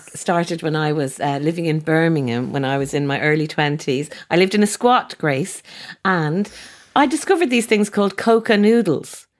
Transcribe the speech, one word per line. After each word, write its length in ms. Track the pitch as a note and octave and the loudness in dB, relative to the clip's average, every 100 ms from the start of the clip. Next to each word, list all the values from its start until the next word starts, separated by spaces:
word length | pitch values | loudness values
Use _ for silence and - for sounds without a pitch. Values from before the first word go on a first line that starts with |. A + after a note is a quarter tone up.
| - | -10
<laughs> 40 | |
started 480 | - - E3+ E3+ E3 | -8 -2 0 0 -4
when 140 | D#3+ | -2
I 160 | D#3 D3+ | 0 0
was, 280 | D3+ C3+ - | 0 -2 -4
uh, 200 | D3 C#3+ | -4 -2
living 240 | D#3 E3+ | -2 -2
in 140 | E3 D#3 | 0 -2
Birmingham, 720 | D#3 D#3+ E3 D#3 B2+ A#2+ C3 | 2 2 4 2 0 -2 -2
when 140 | C#3 | -2
I 120 | C3+ C#3 | -2 -2
was 160 | C3+ | -2
in 140 | C#3+ C#3+ | -2 -2
my 120 | C#3 | 0
early 280 | D3+ D#3 D3 | 0 0 -2
twenties. 640 | - D3 D3 - C3 D3 - - | -2 -2 -2 -2 -4 -4 -12 -2
I 60 | |
lived 180 | E3+ F#3+ | 2 2
in 80 | G#3 | 2
a 60 | G#3 | 0
squat, 480 | - A#3+ B3 - - | 2 2 2 -2 -4
Grace, 460 | D#3 C3+ F#3 - - - - - | -2 -2 -4 -10 -16 -20 -20 -6
and 460 | F#3+ F3+ D3+ F3+ G#3 - - - _ | -2 0 0 -2 -4 -8 -20 -20 _
I 120 | - C#4+ | 2 2
discovered 420 | D4 - F4 D4 | 0 0 0 2
these 160 | A#3+ | 0
things 240 | A3+ G#3+ G#3 | 2 0 0
called 260 | G#3 G3+ | 0 -2
coca 400 | - A#3 A3+ A3+ | 0 2 2 4
noodles, 680 | G#3 G#3 A#3 F3+ C3+ - - - | 4 4 4 2 -2 -4 -16 -20